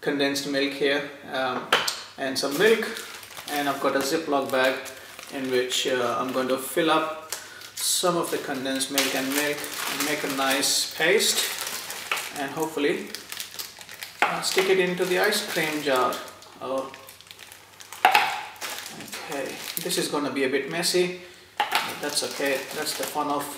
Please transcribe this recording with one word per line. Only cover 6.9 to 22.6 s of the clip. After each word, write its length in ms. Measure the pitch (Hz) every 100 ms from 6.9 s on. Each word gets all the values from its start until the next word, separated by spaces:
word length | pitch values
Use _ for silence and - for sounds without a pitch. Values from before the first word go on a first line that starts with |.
| 156 - - - - - - - -
some 420 | - - 185 170
of 140 | -
the 80 | 143
condensed 520 | - 135 135 135 131
milk 220 | 139 131
and 160 | 135 135
milk 280 | 139 147 147 147 - -
and 140 | 139 143
make 180 | 147
a 120 | 147 135
nice 600 | 131 135 139 - - -
paste, 420 | 160 208 - - - - - - - - - - - -
and 120 | 139
hopefully, 560 | 143 156 - 143 202 - - - - - - - - - - - -
uh, 180 | - 170
stick 280 | 165 - 190
it 100 | 190
into 260 | 180 180 180
the 140 | 180
ice 260 | 202 214 -
cream 300 | 180 156 151
jar. 320 | 143 131 123 - - - - -
Oh. 280 | 123 135 131 - - - - - - - - - - - - - - - - - - - - - - - -
Okay, 260 | 143 143 - - -
this 160 | - 175
is 80 | 156
gonna 240 | 151 143
be 140 | 131 131
a 40 |
bit 220 | 135 131
messy, 500 | 165 175 180 180 180 - - - -
but 380 | - - - -
that's 220 | 147 139
okay. 360 | 123 - 143 135